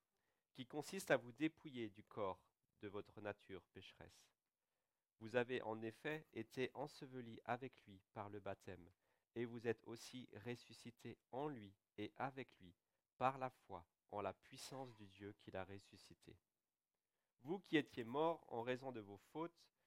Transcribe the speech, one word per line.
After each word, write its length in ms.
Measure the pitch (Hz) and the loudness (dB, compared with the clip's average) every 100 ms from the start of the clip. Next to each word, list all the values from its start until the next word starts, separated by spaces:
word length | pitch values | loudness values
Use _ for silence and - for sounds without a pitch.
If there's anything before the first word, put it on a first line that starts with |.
| _ _ _ _ _ | _ _ _ _ _
qui 120 | - 127 | -10 -4
consiste 460 | 151 143 190 - | -4 -2 0 6
à 60 | 139 | 6
vous 160 | 120 | 6
dépouiller 560 | 117 156 - 160 123 110 | 2 2 2 -4 -2 -2
du 120 | 107 - | -4 -8
corps 360 | - 98 92 - _ _ _ | 0 0 0 -10 _ _ _
de 60 | 107 | -6
votre 320 | 101 - - | -4 -6 -6
nature 420 | 104 104 - 92 - | -4 -4 -8 -10 -10
pécheresse. 580 | 95 - - 82 - - _ _ _ _ _ _ _ _ _ | -14 -14 -14 -16 -16 -20 _ _ _ _ _ _ _ _ _
Vous 160 | 110 123 | 2 4
avez 260 | 120 123 | 6 2
en 180 | 110 110 | 2 -2
effet 440 | 113 - - 156 - | -2 -2 -2 -2 -4
été 400 | 113 110 - 127 120 | -6 -4 0 0 0
ensevelis 640 | 127 - 139 127 117 113 | -6 -6 -8 -6 -6 -6
avec 300 | - 123 131 - - | -2 -2 -4 -10 -16
lui 140 | 95 - | -18 -8
par 160 | 113 101 | -6 -4
le 100 | 104 | -4
baptême, 500 | 98 98 - 90 87 - _ _ _ 117 | -6 -6 -8 -10 -14 -20 _ _ _ -2
et 80 | |
vous 240 | 120 120 117 | -2 2 2
êtes 160 | 110 | 2
aussi 460 | - 113 - 127 - 107 110 | -2 -8 -8 -10 -10 -6 -2
ressuscités 720 | 120 - 120 - - 120 - _ | -4 -6 -14 -12 -10 -10 -10 _
en 180 | 123 151 | 0 0
lui 260 | 127 101 - _ - | -2 -8 -14 _ -4
et 160 | 104 - | -4 0
avec 320 | 131 135 120 - | -2 -2 -8 -12
lui 120 | 90 - _ _ _ - | -20 -20 _ _ _ 4
par 200 | 127 135 | 6 6
la 120 | 127 | 0
foi 360 | - - 90 - _ _ | -4 -8 -8 -8 _ _
en 100 | 101 | 0
la 120 | 98 | 2
puissance 640 | - - 135 - 135 131 107 | 0 -8 -10 -8 -6 -8 -10
du 120 | 101 | -14
Dieu 280 | 98 101 104 | -8 -8 -8
qui 100 | - | -4
l'a 140 | 95 92 | -4 -4
ressuscité. 720 | 98 - 98 - - - 87 _ _ _ _ _ _ _ _ _ _ | -6 -12 -18 -18 -18 -18 -20 _ _ _ _ _ _ _ _ _ _
Vous 180 | 120 196 | -2 -2
qui 160 | - 156 | 6 6
étiez 300 | 151 - 113 | 8 0 2
morts 400 | 135 165 160 - | 6 6 4 0
en 140 | 120 | 0
raison 320 | 120 127 135 | 2 0 0
de 80 | 120 | -4
vos 160 | 101 101 | -6 -10
fautes 500 | - 151 170 - - _ | -8 -4 -4 -6 -20 _